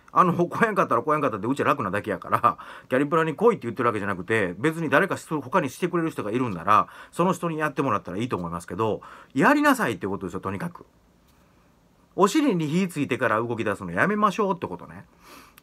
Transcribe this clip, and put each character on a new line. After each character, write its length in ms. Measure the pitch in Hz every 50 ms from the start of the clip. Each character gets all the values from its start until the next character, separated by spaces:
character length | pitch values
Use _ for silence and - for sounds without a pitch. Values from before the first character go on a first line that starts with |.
| _ _
あ 140 | - - 185
の、 80 | 175 160 151 175 151
来 160 | - - 226
や 80 | 220
ん 20 | 202
か 100 | 190 160
っ 40 | 127
た 60 | 127
ら 80 | 120
来 100 | 120 147
や 60 | 151 151
ん 20 |
か 80 | 143 127
っ 20 |
た 60 | 110
っ 40 | 98
て、 60 | 95
う 80 | 120 139
ち 60 | -
は 60 | 107
楽 160 | 120 147 131
な 80 | 117 95
だ 100 | 90 104
け 100 | - 107
や 80 | 92 82
か 120 | - -
ら、 260 | 104 110 - 110 87 - - - - - - -
キ 80 | 131
ャ 20 | 127
リ 60 | 147
プ 100 | 143 170
ラ 80 | 160 160
に 100 | 160 -
来 180 | - 202 240
い 40 | 214
っ 20 | 123
て 80 | -
言 60 | 120
っ 20 | 101
て 80 | -
る 60 | 117 120
わ 40 |
け 60 | 107 107
じ 80 | 98
ゃ 20 | 101
な 80 | 98
く 80 | 87 90
て、 300 | - 110 113 98 87 90
別 240 | - 123 160 156 165
に 80 | 165 139
誰 180 | 135 151 190
か 120 | 185 139 123
す-、 100 | - - 160 147
他 220 | - 123 196 190
に 80 | 156 127
し 100 | - -
て 100 | 190 175
く 100 | 175 170
れ 60 | 165
る 60 | 160
人 120 | - -
が 80 | 101 104
い 80 | 107 123
る 100 | 131 120
ん 60 | 95
な 100 | 82 82
ら、 240 | 98 107 104 - - - - - -
そ 120 | - - 170
の 100 | 170 170
人 160 | 170 - 170
に 80 | 160 156
や 100 | 156 151
っ 60 | -
て 80 | -
も 80 | 139 131
ら 80 | 104 98
っ 40 |
た 80 | - 92
ら 60 | 87
い 80 | 98 120
い 40 | 127
と 80 | 117 90
思 100 | 87 85
い 20 |
ま 80 | 85 85
す 40 | -
け 100 | - 90
ど、 260 | 92 113 110 95 85 - - - - - - -
や 180 | 135 165 240
り 80 | 294 294
な 140 | 294 294 262
さ 120 | 247 202 131
い 40 | 110
っ 40 | 85
て 80 | -
こ 100 | 95 98
と 100 | 92 95
で 40 | 87
す 40 | 92
よ、 60 | 92
と 100 | - 95
に 80 | 98 92
か 120 | 90 87
く。 160 | - - - _ _ _ _ _ _ _ _ _ _ _ _ _ _ _ _ _ _ _ _ _ _ _ _ _ -
お 120 | - 185 202
尻 260 | - 311 285 285 196
に 120 | 170 156 143
火 200 | 151 180 196 175
つ 120 | - 151
い 80 | 139 -
て 100 | 123 107
か 100 | 127 110
ら 80 | 107 110
動 140 | 120 117 117
き 80 | 110 107
出 100 | 104 98
す 100 | 92 101
の 60 | 87
や 160 | 82 95 131
め 100 | 180 208
ま 140 | 208 208 202
し 100 | 180 -
ょ 120 | 208 190
う 20 | 190
っ 40 | 170
て 80 | -
こ 120 | 85 87 -
と 80 | -
ね。 180 | 78 80 90 - _ _ _ - - - - - - - -